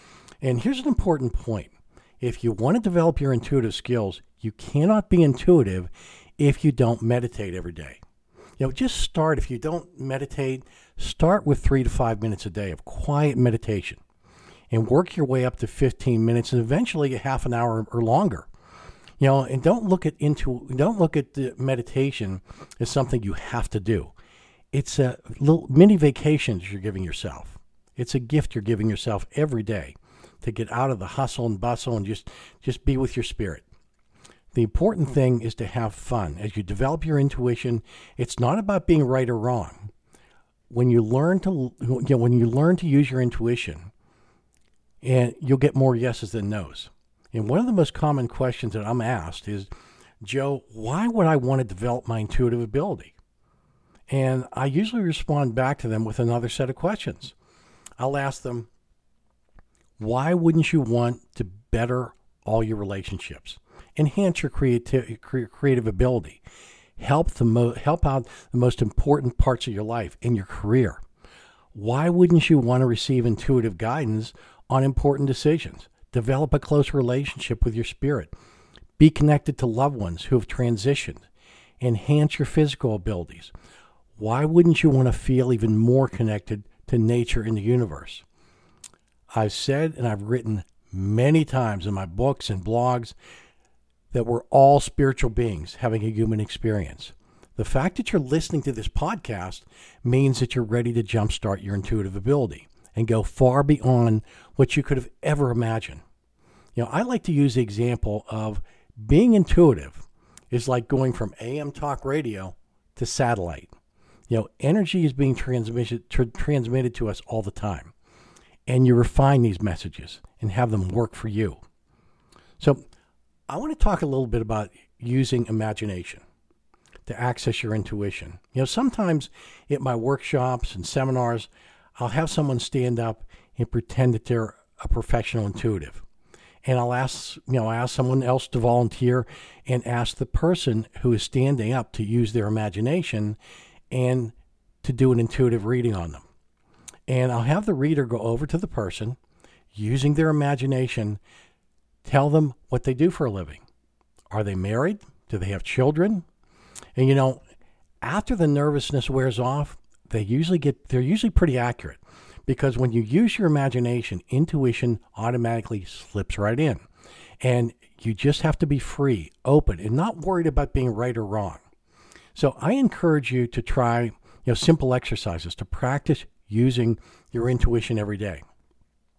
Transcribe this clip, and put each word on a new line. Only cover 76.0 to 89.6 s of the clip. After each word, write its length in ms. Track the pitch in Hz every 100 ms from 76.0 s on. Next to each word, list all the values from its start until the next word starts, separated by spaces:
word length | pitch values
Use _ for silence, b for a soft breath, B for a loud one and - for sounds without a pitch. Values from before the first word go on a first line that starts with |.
| -
Develop 400 | 123 113 135 151
a 60 | 147
close 340 | - 147 139
relationship 720 | 143 123 127 139 - - 117
with 100 | 120
your 100 | 110
spirit. 500 | 110 - 135 131 80 B B B B B B -
Be 120 | 156
connected 480 | - 151 143 - 131
to 80 | 123
loved 300 | 113 143 127
ones 280 | 92 85
who 120 | - 127
have 100 | -
transitioned. 760 | - 120 110 117 143 - - _ _ b b b b
Enhance 580 | 127 110 - 147 151 -
your 80 | 143
physical 480 | 156 147 - 123
abilities. 560 | 107 92 92 85 - - - b b b b b -
Why 280 | 107 123
wouldn't 380 | 156 170 170 156
you 80 | 160
want 180 | 131 127
to 40 |
feel 400 | - - 131 127
even 240 | 117 110 110
more 300 | 117 131 135
connected 560 | - 110 104 - 104 - _ -
to 120 | 120
nature 440 | 113 120 117 -
and 140 | 110 107
the 60 |
universe? 600 | 104 123 107 71 - - _ B B B B B B B B _ _
I've 180 | 117 107
said 420 | -